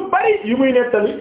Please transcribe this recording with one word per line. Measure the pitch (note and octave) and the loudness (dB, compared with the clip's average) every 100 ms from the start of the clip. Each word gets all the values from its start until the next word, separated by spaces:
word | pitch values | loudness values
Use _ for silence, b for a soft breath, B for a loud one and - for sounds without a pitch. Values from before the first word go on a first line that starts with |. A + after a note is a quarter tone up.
| F#4+ | 2
bari | F#4 F#4+ G#4 G#3+ | 0 2 0 0
yu | B3 | 0
muy | C4+ | 2
nettali | B3 A#3+ - - - | 2 2 0 0 -4